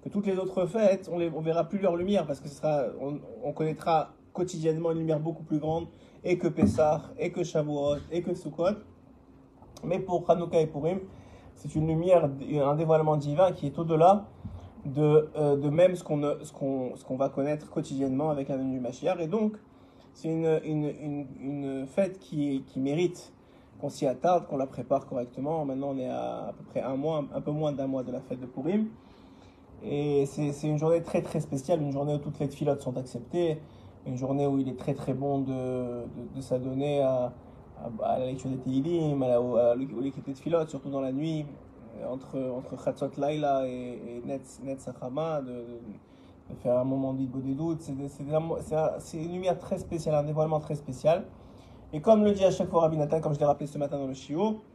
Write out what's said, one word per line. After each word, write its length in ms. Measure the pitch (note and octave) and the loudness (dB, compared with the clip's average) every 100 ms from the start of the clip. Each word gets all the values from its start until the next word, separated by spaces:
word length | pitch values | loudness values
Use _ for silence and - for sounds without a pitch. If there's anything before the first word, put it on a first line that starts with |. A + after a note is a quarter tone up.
Que 100 | C3+ | -4
toutes 140 | G3+ G3 | -2 0
les 100 | F#3 | 0
autres 280 | F#3 - F3 | 0 0 0
fêtes, 440 | A3 G#3 G3 - | 6 6 6 0
on 60 | F3 | -2
les, 100 | E3+ | -2
on 60 | D#3 | -2
verra 240 | D#3+ E3 | 0 2
plus 160 | D#3+ G3+ | 0 0
leur 160 | F#3 E3+ | 0 0
lumière 320 | F3+ G3+ D3+ | 2 0 0
parce 100 | C#3 | -6
que 100 | D3+ | -8
ce 60 | |
sera, 300 | - D#3 D3 A#2 - | -4 0 2 0 -4
on, 180 | C3+ D3 - A2 | -6 -6 -10 -8
on 100 | C3+ | -8
connaîtra 580 | C#3+ D#3 D3+ F3 D#3+ - - - | -2 -2 -2 2 2 2 -10 -12
quotidiennement 600 | - F3+ E3 D#3 D#3+ E3+ | -4 -4 0 0 2 0
une 60 | E3 | 0
lumière 200 | D#3+ D3+ | 0 0
beaucoup 240 | D#3+ D#3+ | -2 -6
plus 160 | D#3 D#3 | -2 -2
grande, 300 | D3+ E3 E3+ - - - | 0 -2 -4 -14 -20 -8
et 160 | - F3+ | 0 2
que 80 | E3+ | 2
Pessah, 560 | D3+ G#3 - D3+ D#3 - - | 4 4 6 4 4 -2 -6
et 140 | F3 | -4
que 100 | F#3 | -2
Shavuot, 540 | D#3+ D#3+ D3 D3 C#3+ C#3+ - | 0 0 0 0 0 0 -2
et 100 | E3+ | -4
que 100 | E3+ | -2
Sukkot. 440 | F3 D3+ - B3+ G#3+ - - - - - - - - - - | -4 -6 0 0 0 -8 -20 -20 -20 -20 -20 -20 -20 -20 -10
Mais 160 | D3+ F#3+ | -4 -2
pour 320 | F#3+ F3 E3+ | 0 -2 4
Hanouka 300 | E3 E3+ E3+ | 2 4 2
et 80 | D#3 | 0
Purim, 320 | D3 D#3 G3 - - - - - - | 0 -2 -2 -6 -16 -20 -20 -20 -14
c'est 180 | D3 | -6
une 140 | D#3+ D#3 | -2 0
lumière, 420 | D#3+ F3 F3 D3+ C3+ C3 D3 | 2 6 6 6 -2 -4 0
un 120 | C#3 D3 | 2 2
dévoilement 400 | D#3+ D#3 D#3 D3+ | 4 4 4 2
divin 340 | C#3+ C#3+ F#3+ | 0 4 4
qui 160 | F3+ C#3+ | 4 -4
est 100 | D3+ | -2
au-delà 460 | E3 D#3+ E3+ G#3 - - - - - - | 0 8 8 8 2 -14 -14 -14 -16 -12
de, 440 | C#3+ C3+ D3+ D3+ D3+ - | -4 2 8 8 6 0
euh, 200 | D3 C#3+ | 2 4
de 120 | D3 | 2
même 260 | D3+ F#3 F3 | 6 6 4
ce 80 | |
qu'on, 180 | - D3 D3 C#3 | -2 0 0 -2
ce 120 | - | -8
qu'on, 420 | - C#3 C3+ B2+ | -6 -2 -2 -4
ce 100 | - | -8
qu'on 120 | - C3 | -8 -2
va 120 | C3+ | -2
connaître 400 | C#3 C#3 D3+ - | 0 -2 -2 -4
quotidiennement 640 | - - C3+ C3+ C3 D#3 | -6 -4 -2 0 0 0
avec 180 | C#3+ C3+ | -2 -2
la 100 | C3+ | -2
venue 160 | C3 | -2
du 60 | C3 | -2
Mashiach. 380 | B2 B2 D#3 F3 | -6 -4 -2 -2
Et 80 | D#3+ | 0
donc, 300 | G#3+ G#3+ G#3+ - - - - - | 0 0 -2 -18 -20 -20 -20 -20
c'est 140 | - D#3+ | -8 -2
une, 320 | D#3+ D#3+ D#3 | 0 2 2
une, 220 | D#3 D3+ | 0 -2
une, 420 | D3 C#3+ D3+ C#3+ C3+ C3+ | -2 -4 -6 -6 -8 -8
une 460 | C3 C#3+ C#3 C3+ C3 | -8 -6 -6 -6 -4
fête 320 | - F#3+ F#3+ | 0 0 -2
qui, 420 | - D3+ C#3+ C3+ C3 | -8 -2 0 -2 -4
qui 100 | C3 | -4
mérite 540 | C3+ D3+ F3 - - - - - - - | -2 2 0 -2 -18 -20 -20 -20 -20 -10
qu'on 80 | C#3+ | -8
s'y 180 | - C#3 | 0 0
attarde, 400 | B2 E3+ F3 D#3+ | 2 4 4 2
qu'on 100 | C#3 | -4
la 120 | C3+ | -4
prépare 380 | - A#2+ C#3 - | -6 0 0 0
correctement. 580 | C3 B2 - C#3+ D#3+ | -6 -6 -6 -4 -2
Maintenant, 240 | C#3+ C3+ C#3 | -2 -4 -4
on 80 | C3+ | -4
est 100 | B2+ | -4
à, 380 | B2 A#2+ A#2 G#2 | -4 -6 -6 -10
à 60 | |
peu 100 | - | -12
près 180 | - B2+ | -8 -4
un 140 | A2 | -4
mois, 300 | C3+ D3 D#3 C#3 | -2 0 -2 -4
un 60 | C3+ | -6
peu 100 | C#3+ | -4
moins 220 | D3+ D3+ | -2 -2
d'un 160 | C3+ C3+ | -2 -2
mois 160 | C3+ | -2
de 80 | B2 | -4
la 80 | B2 | -8
fête 200 | - B2 | -8 -10
de 60 | B2 | -8
Purim. 400 | - C3+ G#3 A3 - - - - - - - - - | -6 0 0 0 -6 -20 -20 -20 -20 -20 -20 -20 -14
Et 400 | G#2+ D3 D3 C#3+ | -6 -2 2 2
c'est, 280 | C#3 - D3 | 0 -2 -4
c'est 160 | C#3+ D#3 | -2 -2
une 100 | D3+ | 2
journée 240 | D#3+ E3+ | 4 2
très, 180 | E3 F3 | 2 -2
très 180 | D#3 D#3+ | -2 -4
spéciale, 440 | D3+ C#3 - E3+ | -4 -6 0 0
une 100 | C#3+ | 2
journée 220 | C3+ D3 | -2 0
où 40 | D3 | -2
toutes 200 | D3+ - | -4 -4
les 100 | C#3+ | -4
tfilotes 320 | - D3 C3 | 0 0 0
sont 160 | C3+ B2 | -2 -6
acceptées, 640 | B2+ B2 A#2 F3 E3+ D3+ - - - - C#3 | -8 -10 -4 0 0 0 -8 -20 -20 -14 -8
une 100 | B2+ | -4
journée 300 | C3 C3+ C#3+ | -2 0 2
où 120 | C3+ | 2
il 120 | C3 | 0
est 80 | B2 | -2
très, 160 | - | -4
très 180 | C3+ - | -4 -2
bon 280 | C3 C#3+ C#3 | -2 0 0
de, 120 | C3+ | 0
de, 840 | C3 B2+ B2+ B2 A#2+ A#2 - A#2+ | -2 -2 -2 -4 -6 -8 -10 -10
de 60 | C3+ | -10
s'adonner 600 | C3 B2+ C3 C3 D3 C#3+ | -2 -2 -2 -2 0 2
à, 320 | C3 C3 B2 - - - - - - A2 | 2 2 -2 -6 -20 -20 -20 -14 -10 -4
à, 120 | - | 0
à 60 | A#2 | 0
la 60 | |
lecture 240 | B2+ C3 C3+ | 0 -4 -4
des 80 | B2+ | -4
Tehillim, 680 | C3 C3 D#3 E3+ D#3 C#3 | 0 0 2 2 2 2
à 60 | B2+ | 4
la, 80 | A#2+ | 4
à 380 | B2 A#2 A#2+ | 4 4 6
l'écoute 500 | B2 C3+ G#2+ C3+ C#3 | 4 -2 -4 -4 -6
des 80 | C#3 | -10
tfilotes, 380 | C3+ D#3 E3 D#3 | -8 0 0 0
surtout 180 | C#3 C#3+ | -6 -6
dans 140 | C#3 | -4
la 100 | C3+ | -2
nuit, 320 | C3 D#3+ D#3 D3 - - - - G#2+ | -2 -2 -2 -4 -12 -18 -20 -18 -10
euh, 100 | A2+ | -8
entre, 280 | C3 - C#3 B2+ B2 | -8 -6 -4 -4 -4
entre 260 | B2+ C3 | -8 -4
Chatzot 280 | - B2+ C#3 - | -4 -2 -6 -2
Laila 500 | C#3+ D3+ D3 C3+ C3 | -2 0 2 2 0
et, 320 | B2+ B2 A#2+ A#2 A#2+ | -4 -8 -10 -10 -10
et 60 | |
Netz, 360 | C3 F#3+ - - | -8 -8 -10 -12
Netz 240 | C3+ C3+ - | -8 -8 -10
Hachama, 540 | B2 B2+ C3+ D#3+ D3+ | -10 -6 -4 -2 -2
de, 80 | B2+ | -4
de, 40 | B2 A#2+ A#2 G#2+ F#2 - - - - - | -10 -10 -12 -14 -16 -20 -20 -20 -20 -16
de 60 | - | -4
faire 160 | - B2 | 2 2
un 60 | |
moment 280 | C3 C3+ C3+ | 2 0 0
de 140 | C3 C3 | -2 -2
des 280 | C3+ C3+ | -4 -4
doutes. 280 | C3+ E3 D#3+ | -2 0 -2
C'est, 100 | - C3+ C#3 | -4 -8 -8
c'est, 160 | - | -8
c'est 100 | C#3+ | 0
un, 80 | D#3 E3 - | 0 0 -4
c'est 140 | - D#3 | -2 0
un, 160 | D#3 - | 2 0
c'est 240 | - E3 | -8 -8
une 100 | E3 | -6
lumière 260 | F3+ F#3 E3+ | -2 -2 -2
très 180 | - F#3 | -2 -6
spéciale, 380 | - E3 D#3+ | -4 -4 0
un 100 | D3+ | 0
dévoilement 340 | D3 D3+ D#3 D#3 | 2 0 2 0
très 180 | - D3+ | -2 -6
spécial. 500 | - B2+ D3+ F3 - - - - - - - | -6 0 2 2 0 -16 -20 -20 -20 -20 -10
Et 80 | D3+ | 0
comme 240 | A3 G#3+ | 6 8
le 80 | G#3 | 8
dit 120 | G3 | 6
à 60 | F#3+ | 4
chaque 200 | - F3+ | 4 2
fois 100 | E3+ | 4
Rabbi 160 | D#3+ D#3+ | 4 4
Nathan, 240 | C#3+ D#3+ | 2 2
comme 140 | D#3 | 2
je 60 | C#3+ | 2
l'ai 40 | |
rappelé 220 | D3 D3 D3 | 4 2 0
ce 100 | D3 | -4
matin 220 | C#3 C#3+ | -2 -2
dans 80 | C3+ | -4
le 80 | |
shiur 400 | C3 - D3+ G#3+ G#3+ - | -8 -4 0 2 0 -8